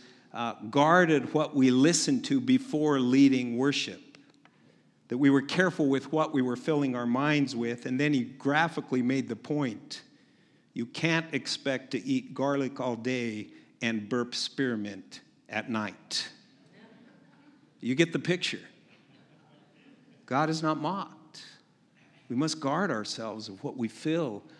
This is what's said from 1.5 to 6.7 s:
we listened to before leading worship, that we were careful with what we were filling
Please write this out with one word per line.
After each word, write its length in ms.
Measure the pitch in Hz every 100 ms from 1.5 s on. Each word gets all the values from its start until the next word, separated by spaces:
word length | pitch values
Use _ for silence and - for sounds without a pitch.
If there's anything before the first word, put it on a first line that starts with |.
| 143
we 140 | 131
listened 560 | 127 151 170 - 127 -
to 140 | 139
before 600 | 120 127 - 151 151 139
leading 580 | 123 135 139 127 123 117
worship, 600 | 139 139 - 87 - - - _ _ _ _ _ _ _ -
that 80 | 123
we 120 | 139
were 120 | 135
careful 460 | 139 165 185 180 143
with 240 | 135 131
what 220 | 156 151
we 80 | 147
were 140 | 127 123
filling 400 | 165